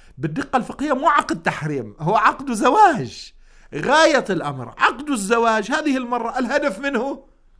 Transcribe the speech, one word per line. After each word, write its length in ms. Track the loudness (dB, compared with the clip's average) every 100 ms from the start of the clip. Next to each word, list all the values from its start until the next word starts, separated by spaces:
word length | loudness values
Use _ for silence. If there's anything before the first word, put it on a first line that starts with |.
| -20 -8
بالدقة 400 | -6 -6 -2 -2
الفقهية 360 | -4 -4 -2
مو 140 | 0 2
عقد 360 | 2 0 -2
تحريم، 520 | -2 -4 -4 -4 -6 -6
هو 160 | 0 2
عقد 380 | 2 0 -4
زواج. 800 | 0 2 6 6 4 -4 -10 -18 -20 -20 -20 -12 -6
غاية 500 | 2 4 6 4 0
الأمر 440 | -2 -4 -8 -10 0
عقد 320 | 0 0 -4
الزواج 640 | -4 0 2 4 2 0
هذه 260 | -2 0 -2
المرة 420 | -2 -4 -4 -4
الهدف 400 | -2 0 -2 -4
منه 440 | -4 -2 -4 -6 -14 _ _